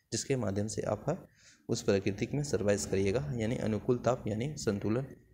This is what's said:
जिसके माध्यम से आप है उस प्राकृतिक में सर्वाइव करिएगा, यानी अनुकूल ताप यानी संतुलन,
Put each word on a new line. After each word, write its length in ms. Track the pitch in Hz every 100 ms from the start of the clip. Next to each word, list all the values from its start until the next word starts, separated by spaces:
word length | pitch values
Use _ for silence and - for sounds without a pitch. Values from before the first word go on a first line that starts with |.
| -
जिसके 240 | 113 - 131
माध्यम 300 | 101 98 107
से 160 | -
आप 220 | - 104 -
है 100 | 180 - _ - - -
उस 140 | 110
प्राकृतिक 520 | - 98 101 101 117
में 80 | 139
सर्वाइव 440 | 143 - 101 101 -
करिएगा, 420 | 95 98 117 143
यानी 220 | 120 110 127
अनुकूल 420 | 107 107 - 123
ताप 260 | 113 127 113
यानी 300 | 107 143 151
संतुलन, 500 | - 101 101 117 135 - -